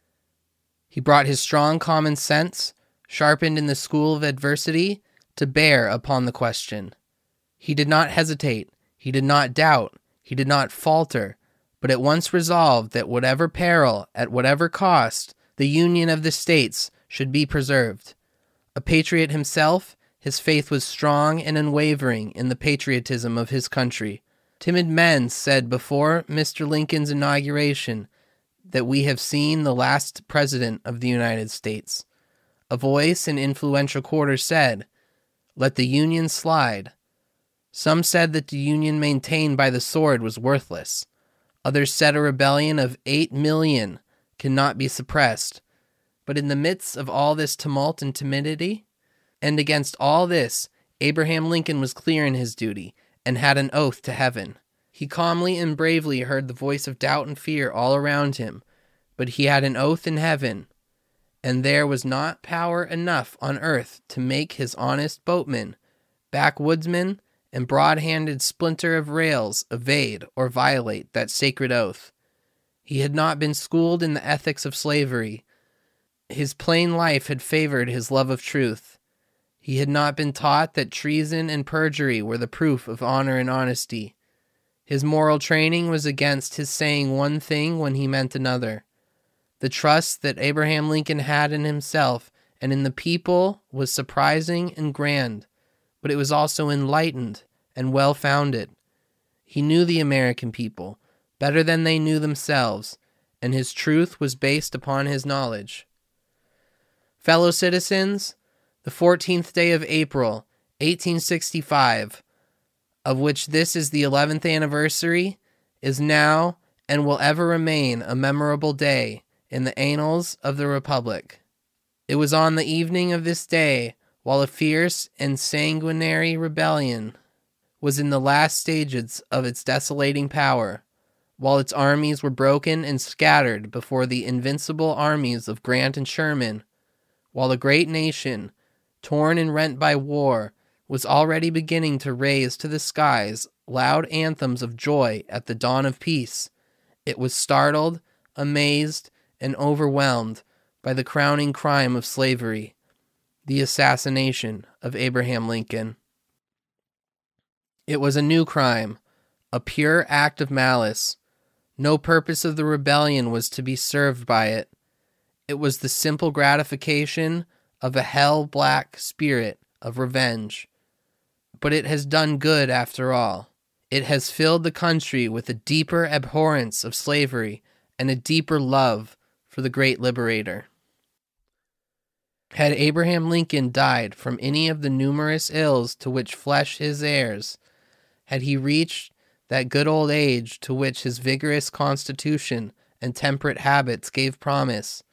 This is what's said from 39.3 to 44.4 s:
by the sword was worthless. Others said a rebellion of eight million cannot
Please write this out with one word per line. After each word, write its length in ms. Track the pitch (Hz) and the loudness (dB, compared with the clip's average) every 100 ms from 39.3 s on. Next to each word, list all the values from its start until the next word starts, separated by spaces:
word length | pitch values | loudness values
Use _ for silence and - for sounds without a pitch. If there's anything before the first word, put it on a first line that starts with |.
| 160 151 135 | 0 0 2
by 140 | 135 | 2
the 100 | 127 | 2
sword 440 | - 160 156 123 | -2 2 4 2
was 160 | 110 110 | 0 -2
worthless. 680 | 127 139 - 82 - - - _ _ _ _ _ | 0 0 -2 -12 -8 -8 -8 _ _ _ _ _
Others 300 | 131 143 139 | -2 0 0
said 220 | - 151 147 | 2 2 4
a 60 | |
rebellion 580 | 147 131 139 143 151 151 | 2 2 2 4 2 2
of 180 | 123 127 131 | 0 -4 -2
eight 260 | 147 160 | 0 0
million 680 | 135 151 156 160 135 101 - _ _ _ | 0 2 2 4 2 0 -8 _ _ _
cannot 400 | - | -8